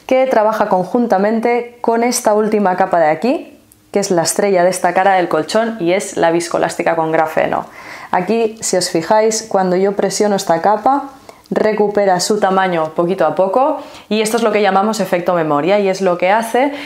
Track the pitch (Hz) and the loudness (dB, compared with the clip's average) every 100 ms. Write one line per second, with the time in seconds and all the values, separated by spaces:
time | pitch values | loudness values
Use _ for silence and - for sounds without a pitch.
0 | - 262 262 226 214 220 208 185 180 247 | -2 0 2 2 2 0 0 0 0 -2
1 | 233 190 208 226 240 240 240 - - 226 | 0 0 0 0 0 -2 -4 -6 -2 0
2 | 233 233 226 208 214 214 196 185 190 180 | 0 -2 0 2 2 0 0 0 2 2
3 | 156 160 226 330 - - _ _ _ 202 | 2 2 0 -2 -6 -20 _ _ _ -4
4 | 196 180 160 - 202 185 175 180 180 175 | 0 0 0 0 2 2 2 2 0 2
5 | 190 190 170 160 156 220 226 226 170 185 | 2 2 2 -2 -2 -2 -2 -2 -2 -2
6 | 202 - 170 165 170 175 165 - 170 165 | -2 -2 0 0 -2 -2 -2 -2 -2 -2
7 | 160 160 156 - - - - - - - | 0 0 0 0 -2 -2 -6 -12 -18 -18
8 | - 180 180 226 226 220 - 185 175 165 | -6 -4 0 0 -2 -4 -4 -2 0 -2
9 | 165 214 220 220 - 196 185 180 196 202 | 0 2 2 -2 -2 -2 0 0 0 0
10 | 196 185 208 196 - 165 190 220 269 277 | -2 0 0 0 0 0 2 0 2 0
11 | 285 - - - - 196 214 208 208 208 | -2 -14 -20 -20 -6 -2 0 2 0 2
12 | 202 180 - 208 202 190 190 170 156 160 | 2 2 0 0 2 2 0 0 -2 -2
13 | 170 185 160 151 190 254 285 285 - - | -2 0 0 2 0 2 0 -2 -8 -16
14 | - 214 214 226 226 208 202 190 208 214 | -4 -2 0 0 0 2 2 2 2 0
15 | 185 180 170 180 156 147 160 208 196 180 | -2 -2 0 0 0 0 2 2 0 0
16 | 185 170 180 214 226 240 285 285 | 0 0 2 2 0 0 0 -2